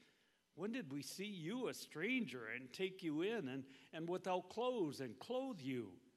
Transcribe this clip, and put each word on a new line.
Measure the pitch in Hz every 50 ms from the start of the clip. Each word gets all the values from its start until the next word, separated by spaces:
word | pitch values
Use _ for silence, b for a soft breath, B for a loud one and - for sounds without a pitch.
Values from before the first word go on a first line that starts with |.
| B B B B B B B B B _ _
When | - 175 214
did | 226 254 214 139 135
we | 143
see | 139 - - - 190
you | 208 208 180 156 160 220 254 247 156
a | 131
stranger | - - - - 147 165 220 262 262 220 139 123 127 113 110
and | 113 127 131 123
take | - - 190 190 185 190 175
you | 160 147 151 175
in, | 202 233 226 165 127
and, | 127 135 131 B B B B B -
and | 165 160
without | 165 180 185 180 196 180 185 185 185
clothes | - 220 240 254 254 233 180 151 131 -
and | 135 123 107 -
clothe | - - 240 254 269 269 247 165 131
you? | 135 131 123 110 95 87 85 - - -